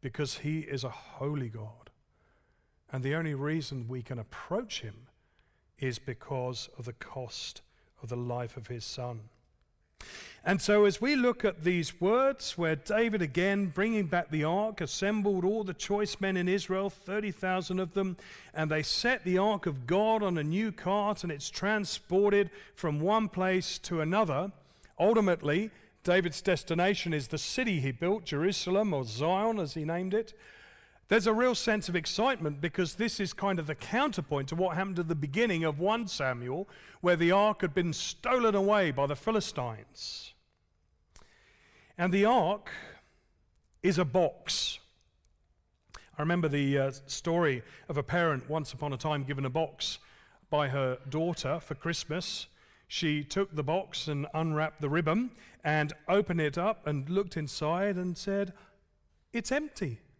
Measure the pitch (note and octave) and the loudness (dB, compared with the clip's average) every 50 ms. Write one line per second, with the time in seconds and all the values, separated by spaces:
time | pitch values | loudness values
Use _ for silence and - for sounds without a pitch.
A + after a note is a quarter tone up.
0 | - C3+ A2+ - D3 C3+ - - - D3 D#3 D#3+ D3+ C#3 C#3 C3+ A#2 C3 G2+ - | -10 -10 -6 -4 -4 -4 -4 -6 -4 -4 -4 -4 -4 -4 -6 -6 -6 -6 -10 -10
1 | - - - - C3+ C#3+ D3+ D3 C3 A#2 G#2+ A2+ G#2+ G#2 G#2+ - - - _ _ | -18 -18 -12 -8 -6 -4 -4 -4 -6 -6 -8 -10 -12 -12 -14 -18 -20 -20 _ _
2 | _ _ _ _ _ _ _ _ _ _ _ _ _ _ _ _ _ _ - C3 | _ _ _ _ _ _ _ _ _ _ _ _ _ _ _ _ _ _ -8 -4
3 | B2 C3+ C#3+ D#3+ E3 D#3 D3 C3+ C#3 D3 D#3 E3 D3 - C#3+ C3 A#2 A2+ B2+ B2+ | -2 -2 -2 -2 -2 -2 -4 -2 -2 -2 -2 -2 -4 -4 -8 -8 -8 -6 -8 -8
4 | A#2 - C3 A#2+ A2 - - - - - F3 G#3 B3+ G#3 - - - A2 G2 G#2+ | -8 -8 -8 -10 -10 -12 -12 -16 -8 -4 -4 -4 -4 -4 -8 -10 -10 -10 -14 -14
5 | A#2+ - _ _ _ _ _ _ _ _ _ _ _ _ _ _ - C3 A#2+ A2+ | -20 -20 _ _ _ _ _ _ _ _ _ _ _ _ _ _ -4 -4 -4 -4
6 | - - B2 - - - C#3+ C3 B2+ B2+ B2+ A2 - - - - A#2+ A#2 A2+ _ | -6 -10 -10 -10 -8 -8 -6 -4 -4 -4 -6 -8 -10 -12 -12 -14 -12 -12 -12 _
7 | - - - C3+ B2+ A#2 - - - - - - - _ _ _ _ _ _ _ | -14 -12 -10 -12 -10 -10 -10 -10 -10 -12 -12 -14 -20 _ _ _ _ _ _ _
8 | - A#2 A#2+ B2 B2 A#2+ A#2+ A#2+ B2 A2+ - - A2 - B2 A#2+ A2 - - - | -12 -8 -8 -6 -4 -4 -4 -4 -6 -6 -8 -12 -12 -10 -10 -10 -10 -10 -8 -8
9 | B2+ B2 A#2+ A2+ G#2+ - _ _ _ _ _ _ _ _ _ _ _ _ _ _ | -8 -8 -8 -10 -14 -16 _ _ _ _ _ _ _ _ _ _ _ _ _ _
10 | - - - - - - - - - - F#3+ F#3 - - G#3 G#3 G#3 G3+ F#3+ - | -18 -16 -16 -16 -16 -18 -20 -8 -2 0 0 0 2 4 6 8 8 6 6 2
11 | A3 C4 D4 C#4 B3 B3 A#3+ B3 - G#3 F3 E3 D#3 F3 F3+ F3 D#3+ - - - | 0 2 2 4 4 2 2 2 0 -2 -2 0 0 0 2 2 0 -2 -4 -2
12 | F3 F#3+ A3 B3 C4 C4+ C#4 - - - - - E3+ D#3+ D#3 D3 - - G#3 G#3+ | 0 2 4 4 4 2 2 0 -6 -8 -4 -2 0 0 0 -2 -2 -2 2 2
13 | A#3 A#3 G#3 G#3+ F3+ D3+ B2+ F3 F3 G3 G3 G3+ G3+ F#3 C#3+ - G3 A3 A3+ G#3+ | 2 2 2 0 -2 0 0 0 2 2 2 2 0 -2 0 0 0 2 2 0
14 | G3+ D#3+ D#3+ F3 E3+ - D3+ D#3 D3 D#3 E3+ F#3+ G#3+ A3 G#3+ - F3 C#3 - - | 0 2 0 0 0 0 -2 0 0 2 0 0 0 -2 -2 -4 -6 -6 -4 -2
15 | - G3 G#3+ G#3+ G3+ G#3 G3+ F#3 F3 F#3 G#3 A3+ G#3+ F#3+ F3+ - - - G3+ G3+ | 0 0 0 2 2 2 2 2 2 0 0 0 -2 -4 -6 -8 -4 -2 0 0
16 | G#3 G#3 - - G3 G3 F#3+ F#3 F3 F3+ F#3 G3+ - - F#3+ F#3+ G3 G3+ - - | 0 -2 -2 -2 -2 0 0 0 2 2 2 0 0 -2 -2 -2 -2 -2 -4 -8
17 | - - F#3+ G#3+ G#3 G#3 F3 - - F#3 F#3 F#3 F#3 - F#3 F#3 F#3+ E3+ - G3 | -10 -6 -4 -4 -4 -4 -6 -4 -2 -2 0 0 -2 -2 -2 -2 -2 -2 0 0
18 | G3 F#3+ F3+ - - - - - - - - D#3 D#3+ D#3 D#3 D#3 D3+ - - - | 0 0 -2 -6 -12 -18 -20 -20 -20 -12 -4 -2 -2 0 0 0 0 0 -2 0
19 | - A#3 C4 A#3+ - F#3 F3+ F3+ G3 G#3+ G#3+ G3 - F3+ D3 C3+ B2 A#2+ E3 F#3+ | 2 2 0 2 0 2 2 4 4 4 2 0 -2 -4 -4 -4 -2 0 2 4
20 | G#3+ A3 A3 A3 G#3 G3 F3 E3 D3 D3+ D#3+ F#3+ A3 A3 F#3+ - - F#3 F#3+ G#3 | 4 4 4 2 2 0 0 0 0 0 0 0 0 -2 -4 -4 -2 -2 0 2
21 | G#3 G#3 G#3+ - - F3 D#3 C#3+ C#3+ - - - - G3 G#3+ G#3+ G3+ E3 - - | 2 0 -2 -2 -4 -6 -6 -6 -8 -8 -8 -4 0 0 0 0 0 -2 -6 -8
22 | - - F3 F#3+ G3+ G#3 G3+ G3+ G3+ E3 - - - - - - - E3 D3 D3 | -6 0 2 4 4 6 6 4 4 2 -2 -14 -20 -20 -16 -6 -4 -2 -2 0
23 | D3+ F#3 G#3 A3 A3 G3+ - F3+ F#3 F#3 F#3+ F#3 - - - - - - F3+ E3 | 2 2 2 2 2 0 0 0 0 2 2 0 0 -2 -6 -8 -6 -4 -2 0
24 | D#3 D#3 F3 G#3 A3 E3+ C#3 C3+ F3 G3+ - - _ _ _ _ - - _ - | 0 2 2 2 2 2 2 0 -2 -4 -6 -12 _ _ _ _ -20 -20 _ 2
25 | E3 G3 A#3 A3+ G#3+ G3 F3 E3 - D3 D3 E3+ G#3+ A3 - - - - _ _ | 4 6 6 6 6 4 2 2 2 0 2 2 0 -2 -6 -14 -20 -20 _ _
26 | _ - F3 F#3 F3+ F3 D3 - - - F#3 D3+ - - E3+ D#3+ F3 F#3+ G3+ - | _ 4 4 4 4 2 -2 -2 0 0 0 0 0 -2 0 2 4 2 2 2
27 | - E3+ E3 D3+ C3+ - - D3+ - - - - B3+ A#3 G3 D#3+ C3 C3+ C3 A#2 | 0 -2 -2 -2 -2 -2 -4 -4 -4 -2 -2 0 0 2 2 2 0 0 -2 0
28 | - F3 G3+ A3 - - - C#3+ D#3 F#3+ G3+ - - - F3+ G3 A3 G#3 E3+ C#3+ | 0 0 0 0 -2 -4 -2 2 2 2 0 0 0 2 2 2 2 2 0 0
29 | C3 A2+ G#2+ A2+ C#3+ D#3+ F#3 F#3+ G#3 A3+ A3+ G#3+ F3+ C#3+ - E3 D3+ D3+ E3 F3 | -2 -4 -4 -2 0 2 2 2 2 0 0 0 -2 -4 -4 -4 -4 -2 -2 -2
30 | F#3 F#3+ F#3 G#3+ A3+ - - - - - - - - - - - - _ _ _ | -2 0 0 -2 -2 -2 -10 -20 -20 -20 -20 -20 -20 -20 -20 -20 -20 _ _ _
31 | _ _ G3 A3+ F#3 A3+ A3 A3 B3 B3+ A#3+ - - - G#3+ G#3+ - - E3+ F3 | _ _ 2 4 4 4 4 4 4 4 2 2 2 2 0 0 0 0 -2 -2
32 | D#3 - - - A3 C4 C4+ G3+ E3 D3+ D3 C#3 D3 E3+ - - F#3 E3 - - | -2 -2 -2 2 2 2 2 2 -2 -4 -4 -2 -4 -4 0 0 -2 -2 0 -2
33 | A3 A#3 - - G3+ F3+ - - - G3+ G3 F3 D#3+ D3 D#3 - - - - A#3 | -2 -2 0 -2 -4 -4 -4 -2 0 0 0 0 -2 -4 -6 -8 -6 -2 0 2
34 | C#4 D4+ G#3 - D3 - D3+ C#3 C3+ C3+ - E3 F#3 F#3 E3 D#3+ F#3+ G3 F#3+ E3+ | 2 2 0 -4 -4 -2 -2 -2 -2 -2 -2 0 0 0 2 0 -2 -2 -2 -4
35 | F3+ D#3+ E3+ D3+ C#3 D3 C3+ F3+ A#3 A#3 F#3 E3 E3 D#3+ D3+ C#3+ E3+ G3 G#3+ A#3 | -2 -2 -2 -2 -2 -2 0 2 2 2 2 2 2 0 0 0 0 0 2 0
36 | A#3 F#3+ - - C#3+ C3 B2+ A#2+ A#2+ B2 B2+ D#3+ G3 - - - - - - - | -2 -4 -4 -2 0 0 -2 -2 -4 -6 -4 -6 -6 -8 -12 -20 -20 -20 -18 -2
37 | - F3 F3 D#3+ E3+ E3+ F3+ G3 G#3 G#3+ G#3+ - - F3 C#3 - F3 F3 D#3 - | 4 4 4 6 6 6 6 6 6 4 4 2 0 0 0 0 0 0 -2 -4
38 | - - - - - - B3+ B3+ A#3+ A3+ G#3 G3+ G3 G3 G#3 G#3 F#3+ E3 C#3 B2+ | -4 -6 -8 -6 -2 0 2 4 4 4 4 4 4 4 4 4 4 2 2 2
39 | C#3 C#3 D3 C3 - - A3+ A3 - - - - B2+ A#2+ A2+ G#2+ - _ - - | 0 0 0 -2 -2 0 0 0 0 -2 -4 -4 -6 -6 -6 -10 -14 _ -16 -14
40 | - - - - - - - _ _ _ _ _ _ _ _ _ _ _ _ _ | -12 -12 -12 -12 -14 -16 -20 _ _ _ _ _ _ _ _ _ _ _ _ _
41 | _ _ _ - - - - _ _ _ _ _ _ _ _ _ - _ _ - | _ _ _ -20 -20 -20 -20 _ _ _ _ _ _ _ _ _ -20 _ _ 0
42 | F3 F#3 F3 G3 G3+ G#3+ B3 B3+ F3 E3 G3+ G#3 - - - - - - - - | 0 2 4 6 6 6 6 6 6 4 2 0 -4 -12 -14 -14 -14 -16 -18 -20
43 | _ _ _ _ _ _ _ _ _ _ _ _ _ _ _ _ - F3 E3 D#3 | _ _ _ _ _ _ _ _ _ _ _ _ _ _ _ _ 0 0 2 2
44 | F#3 D3 A#2+ F#3 F3 D3 - - - - - - - G3 - - - _ _ _ | 0 2 4 4 2 2 0 -4 -6 -4 -4 -2 -2 -2 -4 -6 -14 _ _ _
45 | _ _ _ _ _ _ _ _ _ _ _ _ _ _ _ _ _ _ _ - | _ _ _ _ _ _ _ _ _ _ _ _ _ _ _ _ _ _ _ -20
46 | - - - - D3 D#3+ E3+ F3 E3+ D#3 C#3 C#3+ C#3+ C#3 C#3 C#3 C3+ C3+ C3 - | -20 -20 -6 -2 0 2 2 4 4 2 2 2 2 4 4 4 2 2 -2 -6
47 | - - - - - F3 E3 F3 F3 D3+ C3+ A#2+ A2+ - - - - - - C#3+ | -10 -10 -10 -6 -2 0 2 4 4 4 2 0 -4 -10 -20 -20 -10 -6 -4 -4
48 | C#3 - - F3 F3 E3 D3+ C3 B2 - D3+ D#3+ D3 - - C3 - D3 C#3 B2 | -2 0 0 2 2 2 2 0 -2 -4 -4 -4 -4 -6 -8 -6 -6 -4 -6 -4
49 | - D#3+ D3+ C#3+ C#3 C3 D3 C3+ C#3 C3+ B2+ D#3+ D#3+ D3 - - - - - - | -2 -2 -2 -2 -2 -4 -4 -4 -4 -2 0 0 -2 -2 -4 -6 -6 -6 -6 -6
50 | - - - - - - _ _ _ _ - D3 D3 C3+ B2+ C#3+ C3+ B2+ B2+ B2+ | -12 -20 -20 -20 -20 -20 _ _ _ _ 0 0 2 2 0 0 0 0 0 -2
51 | - C3+ C3 D#3 E3 F3 E3+ - - C3 D3 E3 - - D#3 C#3 - E3 F3 - | -6 -4 -2 0 0 0 -2 -2 -2 -2 -2 -4 -4 -8 -10 -6 -4 -4 -4 -4
52 | - - D3 F3+ F3 - - - - - _ _ _ _ _ _ _ _ - - | -4 -4 -4 -4 -4 -4 -6 -8 -10 -12 _ _ _ _ _ _ _ _ -6 -2
53 | - D#3 D3+ D3+ D3 C#3+ - G3 G3 G3 D#3 D3+ D3 C3 D#3 F#3 G3 G3 - - | 0 0 0 0 -2 -2 -2 -2 -2 -2 -2 -4 -2 0 0 0 -2 -4 -8 -8
54 | - D#3 D3+ C#3 C#3 D3+ - D#3 D#3+ E3 D#3 D3+ D#3 D#3 - - D3 C#3+ C#3+ E3 | -4 -4 -2 -2 -4 -2 -2 -2 0 0 2 2 0 0 -2 -4 -4 0 0 2
55 | E3+ D3+ D#3+ G#3 B3 B3 - - - - - - - D#3 D3+ D#3 D3+ D3 D#3 - | 2 2 2 2 0 -2 -6 -12 -20 -20 -20 -6 -2 0 2 2 2 0 -4 -10
56 | - - F3 G3+ G#3 - F3+ E3+ D#3 D3+ C#3 E3+ E3+ G#3 A3+ - - - D3 D3 | -2 2 2 2 4 2 2 2 2 0 0 0 0 0 -2 -2 -2 -4 -2 -2
57 | C3+ C#3+ F3 F#3+ G3+ F3+ - E3+ D3+ C#3 - - D#3+ D3+ E3 F3 F#3+ G#3 G3+ F3+ | -2 0 0 0 0 0 -2 -6 -6 -4 -6 -4 -2 0 0 2 0 0 0 0
58 | F3+ F3+ F3 - - - G3 G3+ G3+ F#3+ F3+ - - - _ _ _ _ _ _ | -2 -4 -4 -4 -4 -2 0 0 0 -2 -6 -16 -20 -20 _ _ _ _ _ _
59 | _ _ _ _ _ _ - A#3 - - B3+ C#4+ D#4 D4 - - G3+ D3 A#2 - | _ _ _ _ _ _ -6 -6 -2 0 -2 -2 -2 -4 -6 -6 -6 -6 -6 -8
60 | - _ _ _ | -12 _ _ _